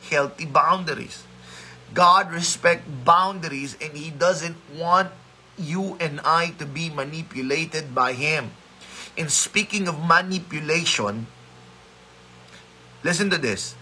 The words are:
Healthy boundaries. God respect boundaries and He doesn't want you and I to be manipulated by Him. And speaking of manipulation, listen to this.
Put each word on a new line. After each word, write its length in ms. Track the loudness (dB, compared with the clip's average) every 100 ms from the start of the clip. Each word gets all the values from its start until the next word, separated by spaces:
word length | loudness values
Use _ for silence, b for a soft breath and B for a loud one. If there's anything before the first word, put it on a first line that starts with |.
| 0
Healthy 380 | 0 0 -4 0
boundaries. 760 | 2 4 2 -2 -8 -10 -14 -18 -20 B B B B B
God 380 | 4 8 8 4
respect 560 | -4 -4 2 2 2 -2 -2
boundaries 720 | 6 6 6 -2 -8 -8 -8 -8
and 80 | -10
He 160 | -10 -12
doesn't 460 | 2 2 2 -2 -10 -16
want 400 | -8 2 2 2 -6 -20 -20 -20 -10
you 400 | -6 -4 -4 -4
and 240 | -6 -2
I 320 | 2 2 2 -4
to 100 | -10
be 240 | -6 -6
manipulated 1040 | -6 -6 -8 -8 -6 -2 0 -2 -6 -4
by 220 | 0 0 0
Him. 400 | -2 -2 -4 -12 -20 -20 B B B -8
And 80 | -2
speaking 640 | 0 0 -2 -2 -2 -2
of 80 | -2
manipulation, 1300 | 4 4 4 -4 -4 -8 0 0 2 0 0 -4 -10 -14 -20 -20 -20 -20 -20 -20 -20 -20 -20 -20 -20 B B -20 -20 -6
listen 260 | -2 0 2
to 80 | 2
this. 380 | 0 -2 -6 -12